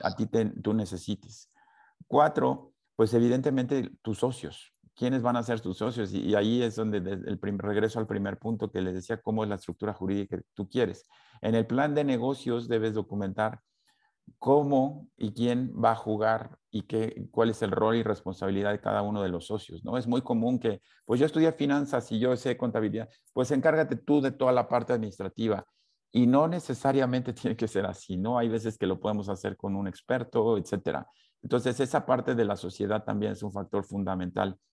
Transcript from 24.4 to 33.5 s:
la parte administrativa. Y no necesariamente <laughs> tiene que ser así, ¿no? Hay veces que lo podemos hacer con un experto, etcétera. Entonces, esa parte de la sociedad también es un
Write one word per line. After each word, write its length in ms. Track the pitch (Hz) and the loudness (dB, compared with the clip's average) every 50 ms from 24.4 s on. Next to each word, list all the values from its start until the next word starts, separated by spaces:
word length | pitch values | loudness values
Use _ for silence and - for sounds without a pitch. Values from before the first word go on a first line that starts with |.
| 131 127 | 2 4
la 160 | 123 123 117 | 4 4 2
parte 260 | - 127 120 117 - 127 | 2 0 0 0 0 0
administrativa. 720 | 113 110 104 - - 98 95 - - - 110 101 95 - _ _ _ _ _ _ _ _ _ | -2 -2 -4 -6 -8 -8 -8 -4 -2 0 0 0 -2 -4 _ _ _ _ _ _ _ _ _
Y 160 | - 123 123 | 2 4 6
no 200 | 120 131 143 156 | 6 6 6 4
necesariamente 880 | 165 175 - - - 127 - - 135 131 139 131 123 127 127 123 131 117 | 4 2 -2 -4 -4 -4 -2 0 2 4 4 2 2 2 0 -2 -4 -6
<laughs> 0 | |
tiene 220 | - - 123 110 | -4 -2 -2 -2
que 120 | - 113 | -2 -2
ser 180 | 107 - 98 101 | -2 0 -2 -2
así, 320 | 92 90 - - - 95 | -2 -4 -8 -8 -6 -4
¿no? 200 | 90 98 113 123 | -4 -2 0 0
Hay 100 | 120 120 | 2 2
veces 300 | 117 113 110 110 113 110 | 2 0 0 -2 -4 -4
que 80 | - 101 | -2 0
lo 120 | 95 92 - | 0 0 0
podemos 300 | - 107 107 104 98 101 | 0 -2 -2 -2 -2 -4
hacer 280 | 98 - - 101 95 | -4 -4 -4 -6 -6
con 180 | - - 101 98 | -4 -4 -4 -2
un 120 | 98 98 | -2 -4
experto, 720 | 92 - - - - 131 127 117 - - 120 107 117 113 | -4 -6 -8 -4 -2 -2 -2 -2 0 0 2 2 4 2
etcétera. 500 | 98 85 - 104 95 - - - 71 - - _ _ _ _ _ _ | 0 0 -2 -4 -4 -2 -2 -4 -4 -6 -10 _ _ _ _ _ _
Entonces, 380 | - - 120 123 117 127 117 139 | -4 0 0 0 2 0 0 0
esa 260 | 135 127 - 143 - | 0 0 0 0 2
parte 300 | - 127 123 - - 127 | 2 2 2 2 0 2
de 100 | 117 110 | 2 2
la 100 | 101 101 | 2 0
sociedad 480 | - - 92 - - 104 98 107 107 - | -2 -6 -8 -6 -4 -2 -2 -2 -2 -2
también 300 | 107 104 101 107 104 98 | -2 -4 -2 -2 -4 -4
es 100 | 98 104 | -6 -8
un 80 | 101 | -8